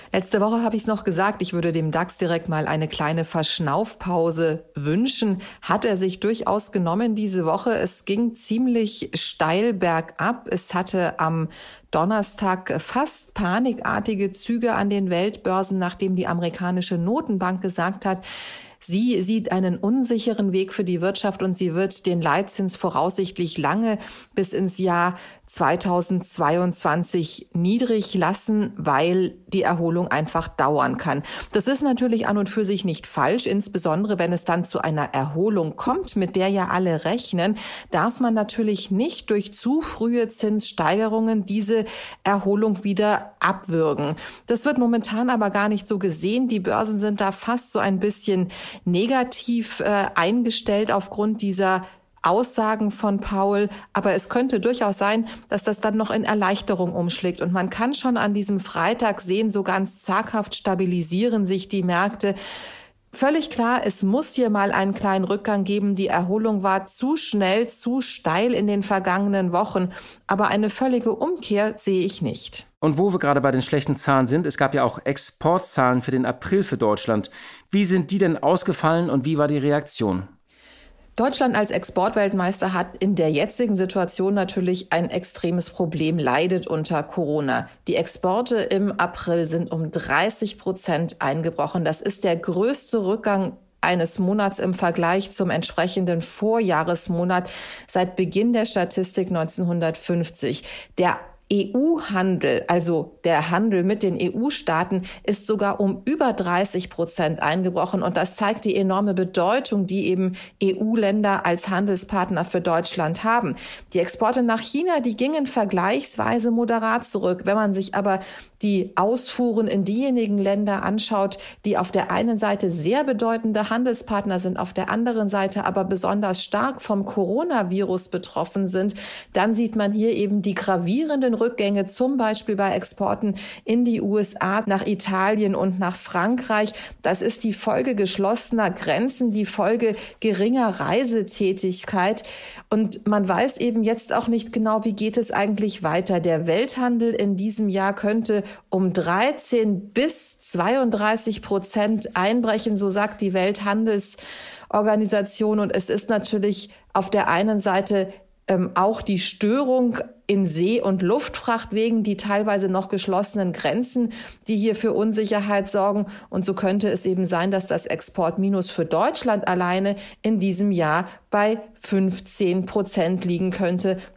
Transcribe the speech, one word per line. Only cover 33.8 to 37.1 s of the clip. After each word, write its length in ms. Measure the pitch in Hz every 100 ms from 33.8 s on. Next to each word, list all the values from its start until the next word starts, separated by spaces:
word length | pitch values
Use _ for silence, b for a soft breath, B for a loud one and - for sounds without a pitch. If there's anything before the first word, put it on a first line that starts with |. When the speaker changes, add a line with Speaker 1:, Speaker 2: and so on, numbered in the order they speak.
| 165 160 208 190
Speaker 1:
wenn 120 | 170
es 140 | 175 -
dann 180 | 170
zu 160 | 175 -
einer 320 | 160 151 143
Erholung 640 | 139 139 156 208 202 156 -
kommt, 400 | - 320 370 208
mit 200 | 185 190
der 140 | 190
ja 180 | 196 180
alle 360 | 180 185 160
rechnen, 540 | 165